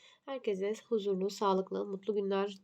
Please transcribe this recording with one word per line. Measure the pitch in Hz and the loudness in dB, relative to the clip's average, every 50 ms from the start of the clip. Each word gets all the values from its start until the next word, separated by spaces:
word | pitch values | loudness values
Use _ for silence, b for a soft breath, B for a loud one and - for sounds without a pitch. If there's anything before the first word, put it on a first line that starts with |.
| B B B B B | B B B B B
Herkese | - 277 254 - 226 202 185 196 202 220 - - - | -8 -8 -4 -2 -2 -2 0 0 -2 -2 -4 -2 -2
huzurlu, | 240 220 196 202 196 185 185 202 | 0 0 2 0 0 0 0 -2
sağlıklı, | 202 - 220 196 190 190 190 - 190 190 202 | 0 2 4 4 4 4 2 0 -4 -4 -4
mutlu | 208 196 190 - - 208 | -4 -6 -4 -2 -2 0
günler | 208 196 196 196 196 196 202 196 196 | 0 0 2 2 0 0 -2 -4 -8